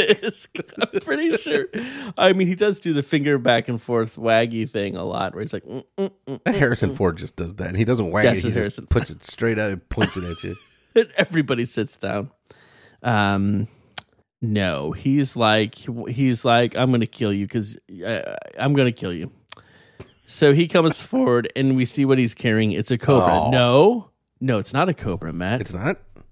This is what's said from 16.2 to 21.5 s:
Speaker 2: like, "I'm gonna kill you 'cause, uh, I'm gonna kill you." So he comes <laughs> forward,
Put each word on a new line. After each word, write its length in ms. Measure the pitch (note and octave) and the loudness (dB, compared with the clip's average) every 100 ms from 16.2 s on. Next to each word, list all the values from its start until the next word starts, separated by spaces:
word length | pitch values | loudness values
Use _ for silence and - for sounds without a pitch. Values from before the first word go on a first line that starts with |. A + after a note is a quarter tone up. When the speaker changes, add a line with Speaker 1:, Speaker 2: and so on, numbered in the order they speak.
| C3 A2+ | 0 2
Speaker 2:
like, 320 | B2 A#2 A#2+ - | 4 4 4 2
"I'm 140 | B2+ | 2
gonna 140 | B2 A2 | 2 0
kill 260 | - A2 | -2 -2
you 160 | G2+ G2 | -2 -2
'cause, 300 | A#2 G#2 - _ F2+ | -4 -6 -12 _ -12
uh, 320 | F#2+ G#2+ - - - - | -6 -6 -6 -12 -14 -4
I'm 160 | C3+ | 0
gonna 180 | C#3+ B2 | 2 2
kill 220 | A#2 F#2+ | 0 -6
you." 160 | F2 F2 _ _ - _ _ _ _ - _ _ | -6 -8 _ _ -20 _ _ _ _ -20 _ _
So 280 | - D3 | 4 6
he 140 | C#3+ E3+ | 6 4
comes 320 | - D#3+ - | 4 2 0
<laughs> 100 | - | -4
forward, 400 | C4 B3+ A#2+ A#2 | 0 2 2 0